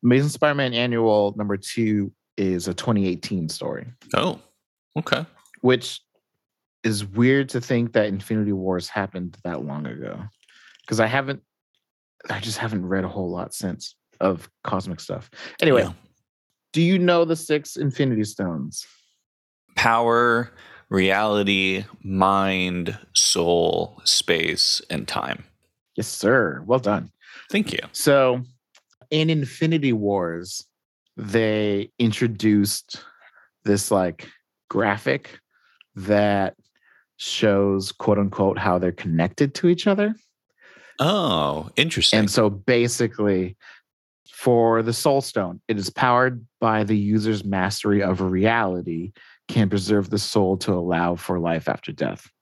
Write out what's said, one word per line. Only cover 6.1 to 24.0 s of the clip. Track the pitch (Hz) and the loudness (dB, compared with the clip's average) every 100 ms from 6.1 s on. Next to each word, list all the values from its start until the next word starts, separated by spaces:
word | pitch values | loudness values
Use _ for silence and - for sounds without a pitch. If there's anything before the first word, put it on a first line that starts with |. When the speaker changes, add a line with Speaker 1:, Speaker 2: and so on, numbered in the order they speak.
| _ _ _ _ _ _ _ | _ _ _ _ _ _ _
Speaker 1:
is | 113 104 | -4 -4
weird | 101 98 123 135 135 | -6 0 2 2 0
to | 127 | -6
think | 120 123 117 | -2 -2 0
that | 113 104 | 0 0
Infinity | 98 - 110 104 | -2 -4 -2 0
Wars | 98 95 90 87 | -2 -2 -4 -4
happened | - 98 92 90 - | -6 -6 -6 -10 -10
that | 90 80 | -10 -8
long | 73 73 71 | -8 -8 -10
ago. | 62 60 50 107 _ _ _ - _ - | -10 -12 -12 -14 _ _ _ -20 _ -6
'Cause | 110 | 0
I | 110 | 2
haven't, | 131 135 135 _ _ _ _ _ _ _ _ - | 2 -2 -8 _ _ _ _ _ _ _ _ -10
I | 101 | -8
just | 107 104 | -6 -6
haven't | 117 107 90 | -4 -4 -2
read | 95 | -2
a | 92 | -4
whole | 101 90 | -6 -6
lot | 92 - | -6 -8
since | - 95 90 - _ _ _ | -8 -8 -8 -12 _ _ _
of | 95 90 - _ | -2 -2 -8 _
cosmic | - 95 95 82 | -6 -6 -6 -10
stuff. | - 95 - - - - | -8 -10 -10 -18 -18 -2
Anyway, | 165 127 | 4 4
Speaker 2:
Yeah. | 95 85 _ _ _ _ _ _ _ | 2 -4 _ _ _ _ _ _ _
Speaker 1:
do | 156 | 0
you | 170 190 | 4 4
know | 175 175 | 4 4
the | 170 160 | 2 0
six | - 151 151 - | -2 -4 -4 -4
Infinity | 147 131 139 113 | -4 0 0 0
Stones? | 104 - 95 82 69 - - _ _ _ _ _ _ _ _ - | -2 -4 -6 -4 -8 -10 -16 _ _ _ _ _ _ _ _ -2
Speaker 2:
Power, | 117 113 117 117 120 117 120 - - - _ | 2 2 4 4 4 2 -2 -10 -20 -20 _
reality, | 98 95 95 107 104 101 98 95 92 104 - | 2 2 2 2 2 2 2 0 -2 -6 -14
mind, | 98 95 95 98 98 95 92 90 85 107 - | -6 2 4 4 2 0 -2 -2 -6 -8 -2
soul, | - - - 85 87 85 85 82 - | 2 2 2 2 4 2 0 -4 -4